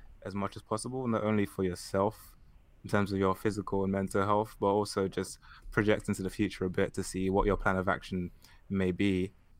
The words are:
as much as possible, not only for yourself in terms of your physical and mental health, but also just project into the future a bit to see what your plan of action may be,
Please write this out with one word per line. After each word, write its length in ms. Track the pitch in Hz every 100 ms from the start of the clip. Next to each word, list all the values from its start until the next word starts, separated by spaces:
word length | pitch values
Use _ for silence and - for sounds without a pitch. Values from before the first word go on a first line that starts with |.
| - - 107
as 80 |
much 220 | 98 98 -
as 60 |
possible, 440 | - 107 123 127 123
not 160 | 113
only 220 | 104 107 101
for 160 | -
yourself 720 | 92 87 - 98 104 - - - - - - -
in 60 | 98
terms 220 | 104 98
of 60 | 98
your 160 | 95
physical 500 | 92 110 101 95 98
and 80 | 95
mental 300 | 98 95 101 98
health, 300 | 104 110 -
but 60 | 98
also 420 | 104 101 - 95
just 300 | - 95 - - - -
project 380 | - 104 107 -
into 140 | 101
the 60 | 92
future 340 | - 101 - 92
a 40 |
bit 220 | 90 95
to 80 | -
see 280 | 92 95 95
what 160 | 98 101
your 100 | 95
plan 200 | 104 95
of 120 | 92
action 420 | - - 92 87 - - - -
may 220 | 98 92
be, 400 | 87 101 92 95 - -